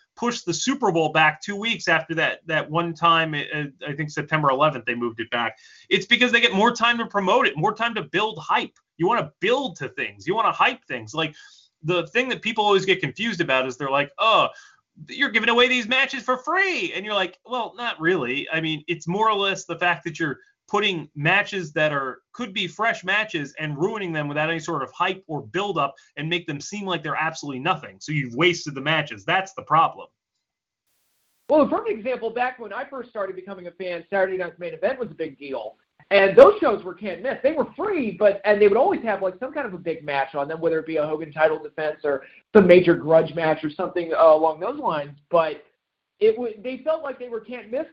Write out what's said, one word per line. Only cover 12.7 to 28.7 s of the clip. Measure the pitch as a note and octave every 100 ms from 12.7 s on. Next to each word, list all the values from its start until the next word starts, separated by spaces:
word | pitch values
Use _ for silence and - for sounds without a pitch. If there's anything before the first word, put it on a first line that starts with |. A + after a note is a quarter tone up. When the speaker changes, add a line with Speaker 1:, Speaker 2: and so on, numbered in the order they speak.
| G3 F3+
Speaker 1:
get | F#3
confused | C#3+ - A3+ F3+
about | E3 C3 C3
is | B2
they're | C#3
like, | C3+ C#3+ -
"Oh, | A3 G3+ C3 - - _ _ _ D3+
you're | - C4+
giving | G#3+ A3
away | A#3 B3+
these | B3+ G#3
matches | C4 C4 C4+
for | B3 B3+
free." | D4+ F4 G4 D#4 F3
And | C#3 G#3
you're |
like, | G#3 F#3 - G#3
"Well, | B3 G#3 G3+
not | A#3+ -
really." | D#3+ F#3 B2 C#3 -
I | D#3+
mean, | D#3+ D#3 D3+
it's | E3 E3
more | F#3+ A3
or | G#3
less | G3 F#3 -
the | E3
fact | F3 E3+ E3+
that | D#3
you're | D#3+ - _ _ _
putting | G3+ G#3 F3 D3+
matches | D3 D#3 F#3+ G3+ G3 D#3
that | D#3 D3+
are, | C#3+ C3+ B2 _
could | - A#3+
be | G3 F3+
fresh | - A3+ -
matches | F3+ G3+ G#3+ E3+ C#3 -
and | D#3 C#3+
ruining | F#3 A3 F#3
them | D#3+ D3
without | D3 D#3
any | E3
sort | D#3 D#3
of | B2+
hype | - F3+ F#3+ -
or | D3+ G#2+
build-up | E3+ G#3 E3+ C#3 - _ -
and | D3+
make | F3 E3+
them | C#3+
seem | - G#3 G3
like | E3+
they're | D#3 C3+
absolutely | D#3+ D#3+ D3 C3
nothing. | D3 F#3 A2 F#2+
So | -
you've | D3+ B2+
wasted | A#2 F3 E3+ D#3